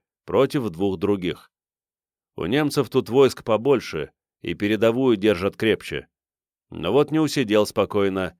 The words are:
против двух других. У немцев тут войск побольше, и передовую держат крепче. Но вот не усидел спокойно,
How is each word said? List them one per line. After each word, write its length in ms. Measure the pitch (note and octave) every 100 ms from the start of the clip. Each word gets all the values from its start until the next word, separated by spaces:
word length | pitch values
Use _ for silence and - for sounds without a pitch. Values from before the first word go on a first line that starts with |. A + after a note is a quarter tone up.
| _ _
против 460 | - G2 C3+ D3+ A2
двух 280 | D#2+ G2 F#2
других. 540 | G2 G2+ F2 D2 - _ _ _ _ _ _ _ _ -
У 80 | E2
немцев 440 | C3 D3+ D3 A#2+
тут 200 | C3 A2
войск 340 | A#2+ C3+ -
побольше, 680 | - G#2+ A#2+ C3+ - D#2+ C#2 _ _ _
и 140 | - E2+
передовую 600 | G#2 G#2+ F#2+ A#2 C3+ A2
держат 400 | G#2+ F#2 G2 -
крепче. 520 | A2+ F#2 - D2 - _ _ _ _ _ _
Но 220 | E2 E2
вот 200 | B2 D3
не 80 | D#3
усидел 460 | D#3 D3 A2+ G#2+ G#2
спокойно, 720 | - G2 G#2 G2 F#2+ F2+ -